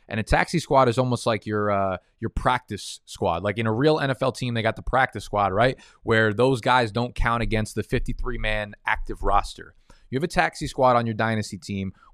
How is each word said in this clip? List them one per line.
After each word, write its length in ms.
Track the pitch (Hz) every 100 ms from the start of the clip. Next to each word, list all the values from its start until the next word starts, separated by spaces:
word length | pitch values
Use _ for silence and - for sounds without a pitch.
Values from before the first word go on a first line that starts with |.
| -
And 120 | 110
a 20 |
taxi 380 | - 156 180 170
squad 280 | - 135 127
is 80 | 113
almost 300 | 127 120 120
like 180 | 107
your, 280 | 107 107 104
uh, 240 | 98 95 92 _ -
your 100 | 107
practice 720 | - 127 123 - 101 - -
squad. 380 | - - 95 85
Like, 160 | 101 101
in 80 | 113
a 60 |
real 260 | 110 151 156
N 140 | 139
F 100 | 131
L 80 | 135
team, 240 | - 123
they 80 | 117
got 140 | 110 -
the 60 |
practice 420 | - 127 127 101
squad, 280 | - 101 98
right? 240 | 95 127 - - _
Where 280 | 110 110 110
those 280 | 104 131 123
guys 320 | 127 127 113
don't 240 | 117 123 -
count 260 | 120 117
against 320 | 110 110 107
the 80 | 110
fifty-three 560 | - 123 - - - 113
man 380 | 110 107 104 - -
active 380 | 110 - 98
roster. 500 | 98 101 - - 82 _ _ - -
You 80 | 131
have 40 |
a 60 | 175
taxi 400 | 180 160 - 147
squad 260 | - 127
on 100 | 120
your 100 | 117
dynasty 440 | 107 113 110 - 95
team 360 | - 98 95 - -